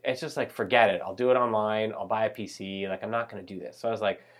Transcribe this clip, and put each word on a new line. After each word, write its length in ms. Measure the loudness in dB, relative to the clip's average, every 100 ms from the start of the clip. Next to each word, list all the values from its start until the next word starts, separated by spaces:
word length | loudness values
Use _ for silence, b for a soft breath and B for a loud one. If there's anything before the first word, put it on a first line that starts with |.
| -6
it's 140 | -4
just 160 | -6 -6
like, 140 | -6
forget 380 | -4 4 6 6
it. 100 | 4
I'll 120 | -4 0
do 160 | 4
it 40 | 4
online. 560 | 4 2 2 0 -2
I'll 160 | -4 -2
buy 180 | 0 0
a 40 |
P 160 | -4 -10
C. 400 | -10 -8 -6 -4
Like, 160 | -6
I'm 80 | -4
not 160 | -4 -4
gonna 140 | -10
do 160 | -12 -10
this." 180 | -12 -6
So 100 | -4
I 40 |
was 100 | 0
like, 200 | 0 -2 b b